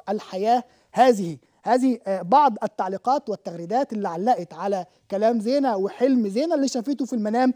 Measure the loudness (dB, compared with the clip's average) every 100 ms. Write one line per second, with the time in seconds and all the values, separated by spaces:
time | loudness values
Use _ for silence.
0 | -6 -6 -6 -4 0 0 -2 _ _ 4
1 | 4 4 0 -8 _ _ 0 2 2 0
2 | -4 -6 2 4 4 2 -6 -4 -6 -4
3 | -2 -2 -2 -8 -10 -12 -4 -2 -2 -4
4 | -4 -2 0 0 -2 -8 -4 -4 -6 _
5 | -8 0 2 2 0 0 0 0 -4 0
6 | 2 2 0 -2 0 0 0 -4 -4 -4
7 | -4 -4 -2 0 0